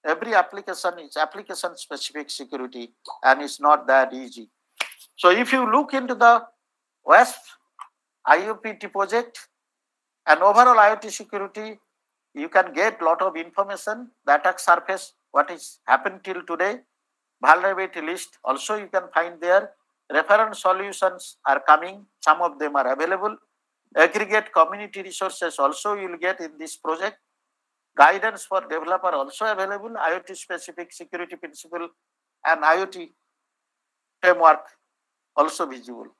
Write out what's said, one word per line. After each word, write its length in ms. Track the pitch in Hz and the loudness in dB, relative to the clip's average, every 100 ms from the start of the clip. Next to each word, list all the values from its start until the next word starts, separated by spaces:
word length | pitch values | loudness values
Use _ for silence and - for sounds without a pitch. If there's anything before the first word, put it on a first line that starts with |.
| 151 | -2
Every 300 | 160 226 208 | -4 2 2
application 640 | 175 202 196 - 180 175 | 0 -6 -12 -6 -6 -6
is 180 | 147 151 | -10 -4
application 600 | 151 196 202 190 180 170 | -4 -4 -14 -8 -8 -10
specific 520 | - 143 - 151 143 | -14 -12 -10 -12 -12
security 640 | - 131 135 127 127 117 _ - - | -12 -10 -10 -10 -12 -16 _ -20 -4
and 180 | 127 139 | 0 0
it's 180 | 143 - | -2 -2
not 280 | 147 147 127 | 2 2 4
that 260 | 135 131 | 2 2
easy. 360 | 131 123 113 110 _ _ _ - - - - | -4 -14 -18 -20 _ _ _ -14 -14 -20 2
So 140 | 180 | 4
if 240 | 202 247 | 4 2
you 180 | 262 233 | 0 2
look 220 | 254 294 | 0 0
into 220 | 269 254 247 | -4 -4 4
the 300 | 233 233 233 _ _ _ _ _ | 6 6 0 _ _ _ _ _
wasp 360 | - 180 247 - - - _ - - _ _ _ - | 6 6 6 0 -18 -20 _ -20 -20 _ _ _ 2
I 220 | 156 202 | 2 2
O 80 | 214 | -8
P 180 | 220 | -10
T 140 | 202 196 | -12 -10
project 600 | 196 196 226 233 - - _ _ _ _ _ _ _ - | -6 -2 -4 -4 -16 -20 _ _ _ _ _ _ _ 0
and 140 | 156 | 4
overall 380 | 190 214 247 226 | 6 6 6 8
I 120 | 208 | 6
O 40 | 214 | 4
T 140 | 220 | -6
security, 680 | - 208 202 196 214 214 208 _ _ _ _ _ | -12 -10 -10 -10 -12 -14 -16 _ _ _ _ _
you 160 | - 165 | -12 0
can 240 | 190 180 | 0 0
get 280 | 143 214 - | 0 -2 0
lot 200 | 160 165 | 0 2
of 140 | 185 160 | 0 -4
information, 760 | 170 190 196 196 - 226 123 _ - | -8 -6 -4 -6 -8 -10 -12 _ 0
the 100 | 147 | 2
attack 240 | 180 180 | 2 0
surface, 540 | - 170 - 190 - _ _ | 2 2 2 -8 -8 _ _
what 200 | 139 147 | 0 0
is 280 | - - - - | -4 -16 -16 0
happened 360 | 135 202 190 | 0 0 -10
till 180 | 190 180 | -12 -12
today, 360 | 175 160 190 247 _ _ _ _ _ _ | -8 -4 -4 -4 _ _ _ _ _ _
vulnerability 600 | 135 170 190 190 185 170 | 2 4 2 -2 -6 -8
list 360 | 156 190 - _ | -10 -10 -12 _
also 320 | - 135 - 214 | -4 -4 -4 -8
you 120 | 196 | -4
can 160 | 190 180 | -6 -2
find 260 | 160 170 170 | -4 -4 -6
there, 300 | 175 190 202 _ _ _ _ | 2 2 2 _ _ _ _
reference 500 | 147 160 208 220 202 | -2 4 4 4 0
solutions 760 | 185 185 202 190 190 180 - - 135 | 0 0 -4 -2 -2 -4 -18 -8 -2
are 140 | 139 | 0
coming, 460 | - 156 175 202 _ _ | 4 4 2 -14 _ _
some 200 | - 160 | 0 2
of 160 | 175 143 | 0 -4
them 180 | 147 143 | -4 -2
are 160 | 127 | -2
available, 420 | 135 165 185 208 - _ _ _ _ _ 143 | -2 -2 -2 -4 -8 _ _ _ _ _ 2
aggregate 560 | 170 214 202 214 208 | 4 4 0 -2 0
community 480 | 170 160 202 202 196 | 2 2 0 -12 -14
resources 580 | 190 175 190 - 170 - | -14 -8 -8 -6 -8 -2
also 340 | 139 151 208 202 | -2 -2 -6 -6
you 140 | 190 | -8
will 80 | 170 | -6
get 220 | 175 185 | -6 -6
in 120 | 160 151 | -12 -14
this 200 | 160 - | -16 -10
project, 400 | 160 160 196 - _ _ _ _ _ _ _ - | -8 -6 -6 -10 _ _ _ _ _ _ _ 4
guidance 480 | 147 190 214 202 - | 4 4 -4 -6 -4
for 160 | 190 | -6
developer 480 | 185 156 160 185 185 | -4 -8 -4 -2 -2
also 360 | 151 139 - 220 | -4 -6 -6 -4
available, 480 | 202 190 202 220 220 | -4 -6 -8 -12 -6
I 160 | 160 | -4
O 60 | 180 | -4
T 160 | - 185 | -8 -18
specific 580 | - 175 - 170 170 | -12 -14 -12 -16 -18
security 420 | - 160 175 170 175 | -18 -14 -12 -12 -14
principle 540 | 160 147 160 170 170 _ _ _ _ _ - | -18 -18 -14 -12 -12 _ _ _ _ _ -2
and 180 | 165 | 0
I 140 | 156 170 | 2 2
O 80 | 190 | -2
T 260 | 180 165 _ _ _ _ _ _ _ _ _ _ _ | -10 -18 _ _ _ _ _ _ _ _ _ _ _
framework 380 | 180 180 165 151 - _ _ _ _ _ _ - | 0 6 6 6 -2 _ _ _ _ _ _ 0
also 300 | 156 - 160 | 0 0 -8
visible. 420 | 127 117 117 113 | -8 -16 -18 -18